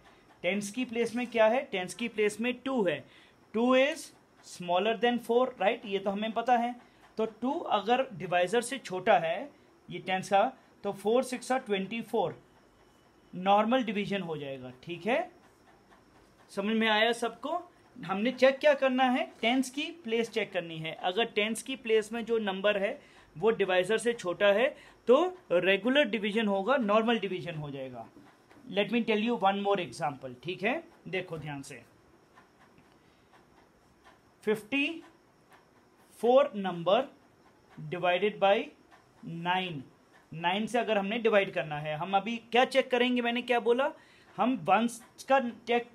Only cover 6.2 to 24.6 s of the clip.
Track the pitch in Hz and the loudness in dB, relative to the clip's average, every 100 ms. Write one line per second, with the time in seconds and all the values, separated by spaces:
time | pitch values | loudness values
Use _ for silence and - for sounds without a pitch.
6.2 | 220 220 233 240 240 247 - _ - - | -4 -2 0 2 0 -6 -16 _ -12 -6
7.2 | 220 - 247 320 - 208 196 254 262 170 | -6 -4 -4 -4 -2 -2 0 0 -2 -6
8.2 | 175 175 180 233 233 269 - 185 185 185 | -2 0 2 0 -2 -8 -8 -4 2 2
9.2 | 165 180 285 - _ _ - 170 156 185 | 2 -6 -8 -16 _ _ -16 -12 -4 -4
10.2 | 190 196 226 - _ _ 202 196 208 247 | 2 2 2 -2 _ _ -8 -4 0 0
11.2 | 254 247 - 262 254 196 190 233 226 226 | 0 -4 -4 -4 -2 -4 -4 -8 -4 -2
12.2 | 165 127 - _ _ _ _ _ _ _ | -2 -4 -18 _ _ _ _ _ _ _
13.2 | _ 175 185 202 220 262 226 202 185 196 | _ -4 2 4 4 2 0 -4 -2 -4
14.2 | 170 156 139 135 127 123 - 170 190 285 | -4 -8 -8 -10 -12 -14 -12 -8 -2 -2
15.2 | 359 - - _ _ - _ - _ - | -2 -12 -20 _ _ -20 _ -20 _ -20
16.2 | _ _ - 202 196 226 220 214 226 233 | _ _ -12 -4 0 2 2 4 2 0
17.2 | 233 - 285 339 - _ _ - 170 190 | -4 -6 -6 -6 -8 _ _ -12 -6 -2
18.2 | 233 254 262 269 302 277 262 254 262 254 | -2 4 4 4 4 4 2 2 2 0
19.2 | 339 - 226 262 262 294 320 330 226 233 | -4 -2 0 2 0 -4 -8 -10 -4 -2
20.2 | 233 226 185 185 170 160 160 160 180 185 | -2 -4 -4 -4 -6 -8 -8 -4 -2 0
21.2 | 233 214 214 226 - 269 226 220 214 233 | 0 0 -2 -2 -8 -6 0 2 2 -6
22.2 | 233 226 208 190 202 208 202 285 - - | -2 -2 0 0 0 2 -2 -4 -14 -20
23.2 | - 151 208 220 190 185 185 220 226 233 | -20 -2 0 2 2 2 2 0 0 -2
24.2 | 175 170 202 202 | -4 2 4 4